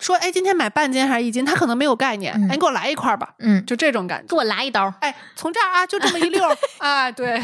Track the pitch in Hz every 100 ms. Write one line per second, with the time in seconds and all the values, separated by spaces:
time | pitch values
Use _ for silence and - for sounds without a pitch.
0 | - 359 349 359 370 370 220 302 294 262
1 | 269 240 240 240 277 330 294 233 285 233
2 | 269 214 180 220 196 285 339 226 214 311
3 | 269 208 - - 226 196 - 240 320 233
4 | 180 156 - 330 226 202 269 226 196 190
5 | 294 - - - 320 453 381 359 359 302
6 | 277 349 330 359 339 285 539 - 285 285
7 | 254 233 247 233